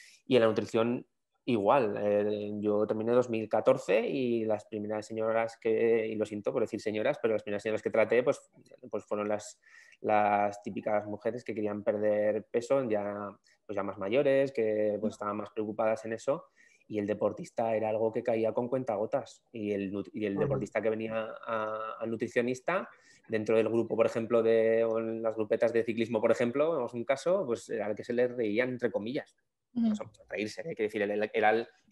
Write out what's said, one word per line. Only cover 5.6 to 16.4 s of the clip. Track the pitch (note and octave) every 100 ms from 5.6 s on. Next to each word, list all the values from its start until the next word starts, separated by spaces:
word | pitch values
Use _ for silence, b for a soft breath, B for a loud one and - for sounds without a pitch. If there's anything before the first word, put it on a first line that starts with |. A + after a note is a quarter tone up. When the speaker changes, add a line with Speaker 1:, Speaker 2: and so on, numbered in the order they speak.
Speaker 1:
que, | A2+ A2 A2+ A2+ A2
y |
lo | A2
siento | G#2+ G#2 A2+
por | C3+
decir | G#2+ G#2
señoras, | G#2+ G#2+ A#2+ D3
pero | A#2
las | G#2+
primeras | - G2+
señoras | A2 G#2+
que | A2
traté, | A2+ G#2+ A#2
pues, | C#3+ C3 - - - - B2+
pues | G#2
fueron | - G#2 G#2
las, | G#2 - - B B B B
las | A2 G#2+ G#2 G#2 G#2 G2+
típicas | A#2 G#2+ A2+ G#2 G#2
mujeres | G#2 A#2 A#2+
que | -
querían | G#2+ G#2 G#2
perder | G#2 G#2 G#2+ G#2 G#2 G#2+ -
peso, | A#2 A#2 C#3 B2
ya, | G#2 G2+ G2+ G2+ G2+ b b -
pues | G2+
ya |
más | G2+ G2
mayores, | G2 B2+ C#3+ C3+ C#3
que, | A#2 A2 G#2+ G#2+ G#2
pues, | A2
Speaker 2:
Ujú. |
Speaker 1:
estaban | - G#2 G#2
más | G2+
preocupadas | - G#2+ G#2+ A2 A2
en | A2
eso, | A2+ - D#3+